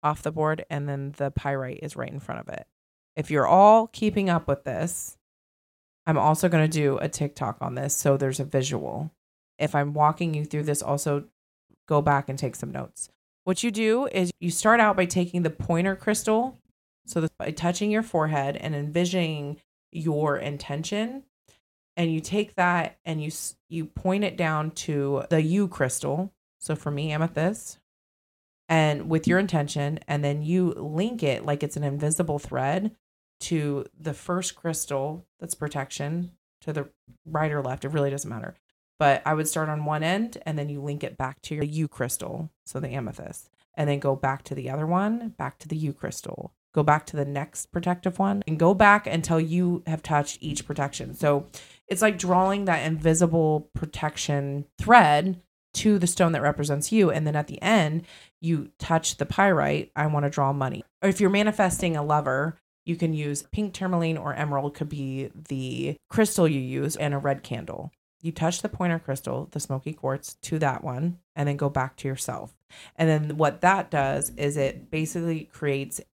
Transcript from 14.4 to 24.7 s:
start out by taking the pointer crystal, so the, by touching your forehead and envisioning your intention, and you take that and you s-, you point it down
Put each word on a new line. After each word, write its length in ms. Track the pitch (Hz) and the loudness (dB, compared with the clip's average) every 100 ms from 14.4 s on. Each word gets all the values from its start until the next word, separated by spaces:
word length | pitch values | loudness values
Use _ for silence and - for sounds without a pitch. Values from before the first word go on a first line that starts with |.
| 175 | -4
start 280 | 170 220 233 | 0 4 6
out 160 | 214 196 | 6 4
by 100 | 180 | 2
taking 380 | 185 180 180 | 2 0 0
the 60 | 165 | -2
pointer 460 | 156 - 165 190 190 | -2 -2 2 2 0
crystal, 640 | - 214 - 220 254 247 _ _ _ _ - | 0 0 2 2 0 -6 _ _ _ _ -6
so 160 | 170 | -2
the, 80 | 160 _ | -2 _
by 140 | - | -8
touching 400 | 156 170 180 208 | -2 -2 0 0
your 100 | 214 | 0
forehead 540 | 226 170 156 151 139 139 | 0 0 2 2 0 -4
and 180 | - | -4
envisioning 840 | 147 147 160 175 185 165 151 143 151 _ _ _ | -4 -2 0 2 2 0 -2 -6 -10 _ _ _
your 460 | 170 160 147 151 143 | -4 -2 0 2 0
intention, 840 | 143 143 - 143 160 208 226 269 - _ _ _ _ _ _ - | -2 -8 -6 -6 -4 -4 -4 -6 -16 _ _ _ _ _ _ -2
and 140 | 170 | 0
you 100 | 160 | 0
take 340 | 156 202 208 - | -2 -2 -2 0
that 420 | 180 175 160 - | 2 2 -2 -6
and 180 | - 156 | -6 -6
you 60 | 151 | -6
s-, 300 | - - - _ | -8 -10 -12 _
you 160 | 165 156 | -8 -8
point 380 | - 185 190 | -4 0 0
it 140 | 208 - | 0 0
down 340 | 165 156 156 | 0 0 -2